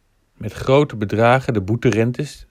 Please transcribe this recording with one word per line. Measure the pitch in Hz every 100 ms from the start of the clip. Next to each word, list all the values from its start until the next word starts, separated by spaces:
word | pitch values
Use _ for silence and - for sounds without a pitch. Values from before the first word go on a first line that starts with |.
| _ _ _ -
met | 113
grote | - - 135 147 110
bedragen, | 104 104 117 131 131
de | 127
boeterentes | 92 120 127 107 117 123 151 - -